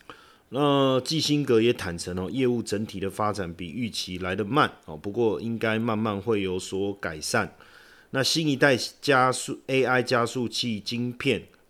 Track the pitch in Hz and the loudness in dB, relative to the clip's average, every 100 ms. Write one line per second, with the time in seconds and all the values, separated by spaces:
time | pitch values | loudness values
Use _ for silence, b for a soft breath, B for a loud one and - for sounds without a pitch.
0 | B B B B _ 120 147 139 135 131 | B B B B _ 0 2 4 4 2
1 | 127 160 143 147 131 113 117 120 95 85 | 0 -2 2 2 4 6 6 2 -2 -6
2 | - 90 92 120 127 120 107 101 107 95 | -6 -4 -4 0 2 0 -2 -4 -4 -4
3 | 95 92 107 98 87 87 87 76 117 - | -6 -2 -2 -2 -6 -6 -8 -6 -6 -6
4 | - 92 90 95 104 143 120 - - 78 | -6 -6 -4 -4 0 2 0 -2 -14 -10
5 | 101 110 117 82 107 117 113 110 117 107 | -6 0 0 0 -4 -2 0 0 0 -2
6 | 110 98 98 107 95 92 - 95 101 98 | -2 -2 0 0 0 -2 -4 -4 -4 -4
7 | 95 80 - 117 92 - B B B B | -8 -8 -2 0 -2 -8 B B B B
8 | B 131 127 160 156 131 143 123 - - | B -2 0 2 0 4 4 4 0 -6
9 | - 135 127 123 - 131 - 131 123 127 | 2 4 4 2 -6 -10 -2 0 4 2
10 | 123 123 117 131 117 - 123 104 - 120 | 2 2 0 -2 -4 -2 -4 -4 -6 -4
11 | 123 120 139 101 - _ _ | -4 -2 0 0 -4 _ _